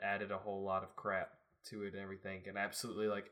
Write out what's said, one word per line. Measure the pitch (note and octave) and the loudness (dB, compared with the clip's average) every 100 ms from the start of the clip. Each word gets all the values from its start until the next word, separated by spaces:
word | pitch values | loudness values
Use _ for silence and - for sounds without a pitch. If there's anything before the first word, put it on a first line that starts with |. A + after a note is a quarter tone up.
added | G2 G2+ G2+ | 2 2 2
a | G2 | -2
whole | G2+ G2 | 0 -2
lot | G2 F#2+ | 2 2
of | F#2 - | 0 -2
crap | G#2 F#2+ E2 - _ _ - | 2 2 0 -6 _ _ -10
to | G#2+ | -4
it | G2+ | -2
and | F#2+ | -2
everything, | G2 F#2+ G2 F#2+ F#2+ | -4 -6 -4 -4 -4
and | G2 | 0
absolutely, | G2+ - A#2 G#2 G#2+ | 0 0 -2 2 4
like, | G2+ - | 2 0